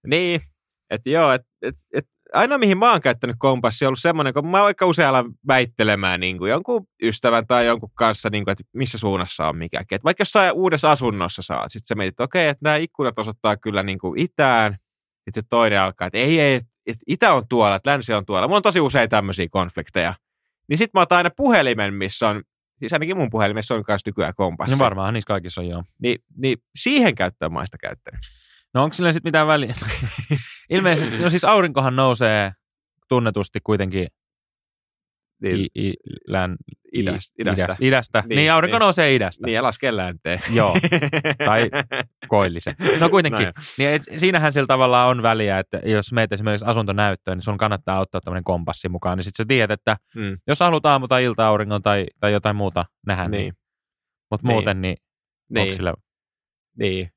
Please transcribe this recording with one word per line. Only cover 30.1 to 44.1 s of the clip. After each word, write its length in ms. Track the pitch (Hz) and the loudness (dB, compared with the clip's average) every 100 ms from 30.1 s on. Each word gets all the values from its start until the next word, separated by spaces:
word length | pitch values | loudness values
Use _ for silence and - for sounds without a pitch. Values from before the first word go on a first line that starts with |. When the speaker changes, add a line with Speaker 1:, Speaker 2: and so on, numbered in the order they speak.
| - - | -8 -4
Speaker 2:
<laughs> 400 | 143 - - _ | -4 -6 -20 _
Ilmeisesti, 480 | 175 185 156 117 113 | 0 2 2 0 -2
no 120 | 175 | 0
siis 160 | 175 175 | 2 4
aurinkohan 500 | 214 175 135 131 127 | 4 4 0 0 2
nousee 560 | 135 113 117 107 98 95 _ _ _ _ _ | 2 2 2 2 0 -6 _ _ _ _ _
tunnetusti 500 | 127 117 101 98 104 | 0 2 -2 -6 -6
kuitenkin 440 | - 104 95 95 85 _ _ _ _ _ _ _ _ _ _ _ _ _ | -2 0 0 -2 -4 _ _ _ _ _ _ _ _ _ _ _ _ _
Speaker 1:
Niin. 140 | 98 95 95 - | -4 -2 -2 -4
Speaker 2:
i-, 120 | 101 | -4
i-, 40 | - - - - | -6 -14 -18 -4
län-, 280 | 95 92 90 - - _ | -4 -2 -6 -14 -20 _
Speaker 1:
Idästä, 400 | 113 95 92 - - | -4 -2 -4 -10 -6
Speaker 2:
i-, 40 | |
Speaker 1:
idästä. 220 | 110 95 90 | -2 0 -2
Speaker 2:
idästä. 120 | 92 131 | 0 2
Idästä. 380 | 131 120 110 113 | 2 2 -2 0
Speaker 1:
Niin, 80 | 117 | 2
Speaker 2:
Niin, 160 | 156 | 4
aurinko 240 | 160 180 226 | 4 2 2
Speaker 1:
niin. 60 | |
Speaker 2:
nousee 320 | 208 175 151 131 | 2 4 2 2
idästä. 300 | 95 - 117 | 0 -4 -4
Speaker 1:
Niin, 80 | 113 | 0
ja 80 | |
laskee 320 | 127 107 135 107 | -2 -2 -4 -2
länteen. 420 | 90 87 80 90 - | -6 -8 -6 -6 0
Speaker 2:
Joo. 240 | 113 104 127 170 165 147 | 2 2 2 2 0 0
Speaker 1:
<laughs> 340 | 156 156 139 - | -2 -2 0 2
Speaker 2:
Tai 240 | 110 117 143 135 135 120 _ - | 2 2 -2 -4 -6 -8 _ 0
koillisen. 480 | 107 95 85 - - 180 160 | 2 2 -2 -8 -4 -2 2
No 100 | 165 | 4
kuitenkin. 300 | 185 156 110 | 4 2 -2
Speaker 1:
No 40 | 95 | -4
joo. 180 | - - - | -6 -14 -2
Speaker 2:
Niin 120 | 139 | 0
et, 120 | 151 143 | -2 -4